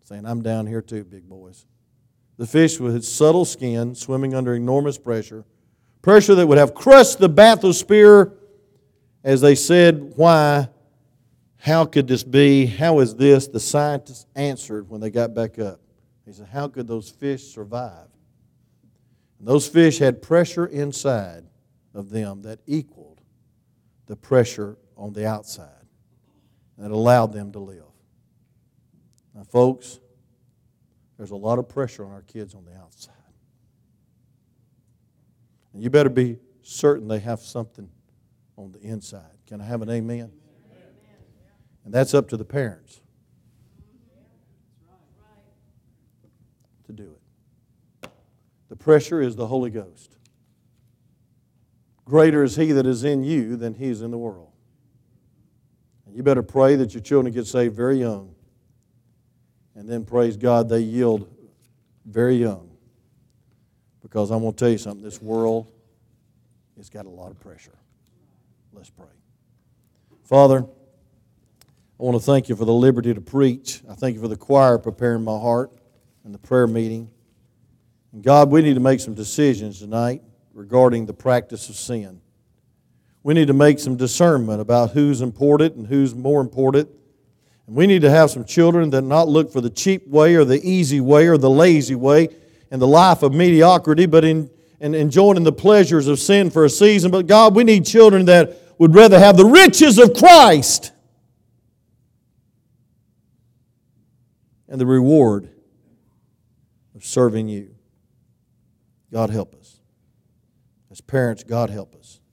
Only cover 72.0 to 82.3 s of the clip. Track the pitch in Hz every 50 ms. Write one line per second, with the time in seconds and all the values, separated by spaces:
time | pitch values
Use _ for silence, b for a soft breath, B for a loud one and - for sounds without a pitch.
72 | 120 127 123 117 107 - 139 135 123 - 120 101 113 110 117 117 123 135 127 120
73 | 113 120 117 101 90 - - 135 139 135 120 131 _ - - - _ - 101 101
74 | - 131 120 110 110 113 110 101 - _ 139 139 135 131 120 113 - 117 101 -
75 | 123 120 117 113 113 110 110 107 110 120 117 120 127 139 _ _ _ _ _ _
76 | _ _ _ _ _ 110 101 101 _ - 127 127 123 117 113 117 113 110 113 113
77 | 117 113 _ _ _ _ _ _ _ _ _ _ _ _ _ _ _ _ _ _
78 | _ _ _ 110 98 131 139 147 147 139 139 156 160 151 139 127 123 131 135 127
79 | - - 110 101 107 101 - - 151 143 127 98 107 107 101 92 104 104 110 113
80 | 117 120 127 139 _ _ _ _ _ _ _ 113 101 101 117 127 127 127 120 117
81 | 113 104 101 _ - 131 123 123 113 _ - 107 - - 113 - - - 123 117
82 | 104 98 92 90 _ _